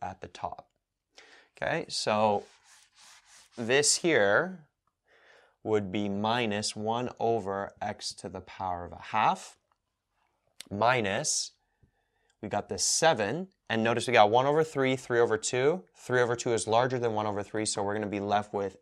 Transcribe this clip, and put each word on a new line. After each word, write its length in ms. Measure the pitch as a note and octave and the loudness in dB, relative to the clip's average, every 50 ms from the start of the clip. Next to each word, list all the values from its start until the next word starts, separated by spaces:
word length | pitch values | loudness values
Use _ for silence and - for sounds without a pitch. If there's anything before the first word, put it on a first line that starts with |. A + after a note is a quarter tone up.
at 200 | - F#2 F#2 - | -12 -12 -12 -12
the 60 | - F#2 | -16 -18
top. 420 | _ - - F2+ - - - _ _ _ _ _ _ _ _ _ _ - - - - - _ _ _ - | _ -10 -10 -10 -10 -12 -18 _ _ _ _ _ _ _ _ _ _ -20 -20 -20 -20 -20 _ _ _ -8
Okay, 280 | - - C#3 E3+ - - | -4 -4 -4 -4 -6 -6
so 560 | - - - A#2 G#2+ G#2 A2 G#2+ G#2 G2+ - - _ _ _ _ - _ _ _ _ _ - - - - _ _ - - - _ _ - | -8 -4 -2 0 2 4 4 2 2 0 -2 -8 _ _ _ _ -20 _ _ _ _ _ -20 -20 -20 -20 _ _ -20 -20 -20 _ _ -10
this 400 | A#2+ A2 B2+ C#3+ D3 C#3+ - - | -2 2 2 4 4 2 2 2
here 640 | - E3+ D#3 A#2+ G2+ G2 G2+ A#2+ D#3+ F#3 F#3+ E3+ - _ _ _ _ _ _ _ _ _ _ _ _ _ - - _ _ _ _ _ | 2 2 4 4 4 4 4 2 2 0 -6 -12 -18 _ _ _ _ _ _ _ _ _ _ _ _ _ -20 -20 _ _ _ _ _
would 280 | G#2+ G#2+ G#2 G#2 F#2 | 0 0 0 0 0
be 180 | F#2 G#2 G#2 G2+ | -2 -2 -2 -2
minus 640 | G2 G2+ G#2 A2 A#2 B2 A#2+ A2 G2+ G#2 G#2+ - - | -2 -2 0 0 0 0 0 0 -2 -2 -4 -4 -6
one 340 | A2 G#2 G#2+ A2+ A#2+ B2+ A#2+ - - | -6 -4 -4 -4 -4 -4 -6 -6 -4
over 520 | A2 A2+ A#2 A2+ F#2 G2 G2 G2 G2 - - _ | -2 -2 0 -2 -2 -4 -6 -6 -6 -8 -10 _
x 320 | - G#2 G2+ - - - - | -8 -8 -8 -8 -10 -12 -12
to 160 | - - G2+ | -10 -14 -12
the 120 | F2 F#2 | -12 -12
power 440 | F#2 - - - F#2+ F#2 F2+ F2 F2 | -14 -14 -12 -8 -6 -6 -6 -6 -8
of 60 | E2+ | -12
a 100 | E2+ F2+ | -14 -16
half, 560 | - - - G#2+ A2 D3 F#3 F#3 - - - _ _ _ _ _ _ _ _ _ _ _ _ _ _ _ _ _ _ _ _ _ - - | -14 -4 0 2 2 2 2 0 -6 -18 -20 _ _ _ _ _ _ _ _ _ _ _ _ _ _ _ _ _ _ _ _ _ -16 -12
minus, 840 | G2+ G2+ A2 A#2+ B2+ B2+ G#2+ F#2+ G2 A#2+ D#3 - - - - - - _ _ _ _ _ _ _ _ _ _ _ _ _ _ _ _ _ | -4 0 2 2 2 2 0 0 -2 -2 -2 -4 -4 -4 -6 -8 -12 _ _ _ _ _ _ _ _ _ _ _ _ _ _ _ _ _
we 80 | - G2+ | -10 -6
got 200 | G2 G#2 - - | -6 -6 -4 -6
this 160 | G#2 F#2 - | -6 -4 -2
seven, 600 | - - - D#3+ D#3+ D#3+ A2+ G#2 G2 B2+ E3 F#3+ F#3+ _ _ _ _ | 0 0 4 4 4 4 4 0 -2 -2 -4 -6 -10 _ _ _ _
and 140 | A2+ A2+ A2 | -2 0 2
notice 220 | A#2 B2 B2+ A#2 | 2 2 0 0
we 80 | - A#2+ | 4 6
got 160 | A#2 G#2+ G#2 | 8 8 8
one 160 | G#2+ B2 C3 | 6 4 4
over 180 | C#3 D3 D#3+ D#3+ | 4 2 2 0
three, 320 | D#3 - C#3 C3+ C3 C3 | 0 0 0 0 2 0
three 240 | C3 - - B2+ A#2 | -2 -2 0 4 4
over 180 | A#2+ A2 A2 G#2+ | 4 4 4 0
two. 460 | - - - B2+ B2+ D3 E3+ F#3+ - _ _ | 0 -2 0 2 2 2 2 0 -4 _ _
Three 260 | - - - B2 B2+ | -20 -6 0 2 2
over 140 | B2 A#2 A#2+ | 4 2 0
two 180 | A#2+ - B2 A#2 | -2 0 0 0
is 140 | A2 - A2 | 0 0 2
larger 320 | G#2+ A#2 B2+ C3 B2+ B2+ | 2 2 2 2 0 0
than 140 | A#2+ A#2 G#2+ | -2 0 0
one 120 | G#2+ G#2+ | 0 -2
over 160 | G#2+ G2+ G2+ | -2 -2 -4
three, 240 | G2+ - - G#2+ A2 | -6 -4 -4 -4 -4
so 160 | G#2 - A2 | -2 -2 -2
we're 140 | G2+ G2 G#2 | -2 -2 -2
gonna 100 | G#2+ G#2+ | -2 -4
be 140 | G2+ G2+ G2+ | -4 -4 -4
left 340 | G2 G2+ G#2 G#2 G#2 - - | -2 0 0 0 -2 -2 -4
with 240 | G#2 G2 G2 F#2+ - | -4 -4 -4 -6 -6